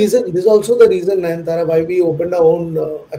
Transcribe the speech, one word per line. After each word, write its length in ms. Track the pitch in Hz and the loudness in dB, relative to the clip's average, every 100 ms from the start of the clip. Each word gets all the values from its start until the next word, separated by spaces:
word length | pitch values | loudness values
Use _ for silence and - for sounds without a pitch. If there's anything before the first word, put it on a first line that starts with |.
reason, 320 | 208 247 190 | 4 0 -2
this 120 | 175 | -2
is 120 | 196 208 | 2 2
also 200 | 214 240 | 2 4
the 100 | 220 | 4
reason, 320 | 185 175 196 | 4 -2 -2
Nayanthara, 460 | 170 165 165 165 165 | -2 -4 -4 -4 0
why 160 | 165 160 | 0 0
we 100 | 180 | 0
opened 320 | 170 147 170 | 0 -2 -2
our 160 | 180 160 170 | 2 2 2
own, 200 | 170 160 | -2 -6
uh, 220 | 151 151 - | -6 -8 -12